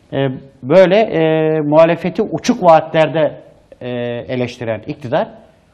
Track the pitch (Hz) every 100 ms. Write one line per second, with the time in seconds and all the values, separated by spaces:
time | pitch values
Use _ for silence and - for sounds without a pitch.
0 | - 135 135 131 - _ 123 170 180 196
1 | 226 160 160 160 156 156 147 151 165 170
2 | 185 180 214 156 - - 180 160 156 165
3 | 156 156 156 - - _ _ - 123 123
4 | 120 120 - 127 123 - 113 110 - -
5 | 120 151 220 - _ _ _